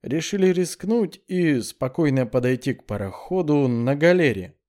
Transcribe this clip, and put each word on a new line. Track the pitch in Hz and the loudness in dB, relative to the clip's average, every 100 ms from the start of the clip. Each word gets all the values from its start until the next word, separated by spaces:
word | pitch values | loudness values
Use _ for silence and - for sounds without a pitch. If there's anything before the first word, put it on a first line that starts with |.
решили | - 151 156 202 185 | -4 -6 -4 0 2
рискнуть | 185 175 - 185 233 185 - _ | 2 -2 -6 -2 -2 -2 -6 _
и | 180 170 135 | 0 2 0
спокойно | 104 - 127 147 151 135 | -2 -6 -6 0 2 2
подойти | 120 127 123 127 139 | 0 0 0 0 -2
к | 123 - | -6 -6
пароходу | 104 98 - - 185 160 147 131 | -6 -6 -10 -6 -4 2 2 2
на | 117 120 143 | 0 -2 2
галере | 165 180 151 104 90 _ | 4 4 2 0 -8 _